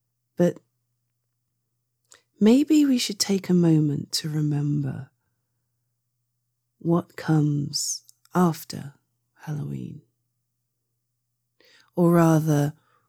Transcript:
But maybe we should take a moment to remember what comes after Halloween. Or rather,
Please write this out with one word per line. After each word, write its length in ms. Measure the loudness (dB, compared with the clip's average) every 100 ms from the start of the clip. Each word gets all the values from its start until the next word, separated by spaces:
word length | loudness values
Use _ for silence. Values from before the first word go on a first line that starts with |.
| _ _ _ -2
But 180 | -2 -2 _ _ _ _ _ _ _ _ _ _ _ _ _ _ _ _ _ 0
maybe 460 | 4 4 4 2 2
we 100 | 0
should 220 | -2 -6
take 320 | -4 -4 0
a 40 | 2 4
moment 420 | 4 2 -2 -6
to 180 | -8 -6
remember 800 | -4 -2 -2 -2 -4 -6 -8 -14 _ _ _ _ _ _ _ _ _ _ _ _ _ _ _ _ _
what 380 | -2 -2 -2 -10
comes 880 | -2 0 0 -2 -6 -6 -8 -10 _ _ _
after 600 | 0 0 -2 -10 -14 -14 -18 _ _ _ _
Halloween. 580 | -12 -10 -8 -10 -12 -16 _ _ _ _ _ _ _ _ _ _ _ _ _ _ _ _ _ _ _
Or 180 | 0 2
rather, 600 | 4 4 4 2 0 0 -6 _ _